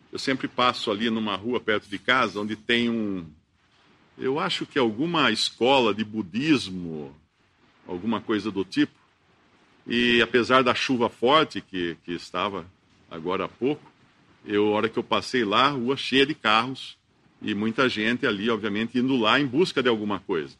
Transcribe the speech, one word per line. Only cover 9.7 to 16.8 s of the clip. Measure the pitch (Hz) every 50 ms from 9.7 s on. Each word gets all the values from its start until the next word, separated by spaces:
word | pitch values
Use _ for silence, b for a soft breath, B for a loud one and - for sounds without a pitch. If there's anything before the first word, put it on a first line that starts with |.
| _ _ -
E | - 117 120 120 120 120 120
apesar | 113 113 - 123 110 113 131 131 131
da | 123 113
chuva | - - - 131 117 120 104
forte | - - 113 123 147 160 151 147 - 98
que, | - _ 95 92 87 85 80 - -
que | 87
estava | 87 82 - - - 90 95 101 98 90 82 92 _ _ _ _ _ _ _ -
agora | - 82 80 90 92 95 90
há |
pouco, | 82 - - 117 139 151 - - - _ _ _ _ _ _ _ _ _ _ -
eu, | - 104 104 104
a | 107
hora | 104 107 110 110
que | -
eu | 120 -
passei | - 113 101 98 - - 127 113
lá, | 98 104 117 131 143
rua | 147 127 117 127 139
cheia | 135 - - 127 135 139
de | 143 151
carros, | - - 110 107 113 120 131 131 -